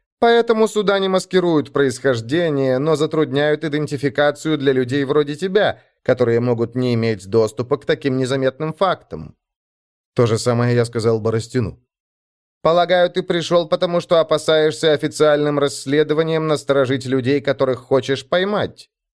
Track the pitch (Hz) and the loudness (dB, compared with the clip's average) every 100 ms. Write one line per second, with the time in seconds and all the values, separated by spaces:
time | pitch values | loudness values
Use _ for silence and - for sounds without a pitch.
0 | _ _ 233 233 233 220 220 208 196 196 | _ _ 2 4 2 2 0 0 0 0
1 | 190 185 - 185 175 156 123 135 139 120 | 0 -2 0 0 2 0 0 0 0 0
2 | 135 117 113 160 165 139 135 127 151 147 | 0 -2 -2 -2 0 0 0 0 0 0
3 | 156 156 143 135 151 151 160 151 147 143 | 0 0 -2 0 0 0 -2 -4 -4 -4
4 | 135 - 147 143 160 151 135 131 123 143 | -2 0 0 0 -4 0 0 0 0 -2
5 | 135 147 143 151 190 202 160 - _ _ | 0 0 0 -4 -2 0 0 -2 _ _
6 | - 123 120 117 123 113 117 127 127 117 | -2 0 2 2 0 -2 -2 -2 -2 0
7 | 113 104 95 104 110 - 120 143 - 151 | 0 -4 -2 0 0 -2 -4 -4 -2 -2
8 | 143 131 127 135 131 - 156 156 190 160 | -2 -2 -2 -2 -2 -4 -8 -2 -2 -2
9 | _ 80 - - _ _ _ _ _ _ | _ -16 -16 -20 _ _ _ _ _ _
10 | _ - 117 110 123 120 120 120 117 120 | _ 0 0 0 0 0 2 0 0 -2
11 | 110 113 113 113 - 127 95 - _ _ | 0 0 0 -4 -4 -4 -4 -8 _ _
12 | _ _ _ _ _ _ 160 175 170 180 | _ _ _ _ _ _ 0 2 2 2
13 | 175 180 180 170 160 175 160 180 180 175 | 2 0 -4 -4 0 0 0 -2 0 -2
14 | - 165 156 156 - 156 156 151 156 147 | 2 2 2 0 2 2 2 2 0 2
15 | 151 - 151 147 147 147 143 - 135 147 | -2 2 2 2 0 0 -2 -4 -2 0
16 | 151 151 160 160 160 143 - 139 127 135 | 2 0 0 -2 0 -2 0 0 2 -2
17 | 123 131 123 143 143 135 135 123 - 135 | -2 -2 0 0 -2 -2 -2 -2 -2 -2
18 | 190 131 - 180 196 208 98 - - _ | 0 -4 -2 -2 -2 -2 -4 -8 -20 _
19 | _ | _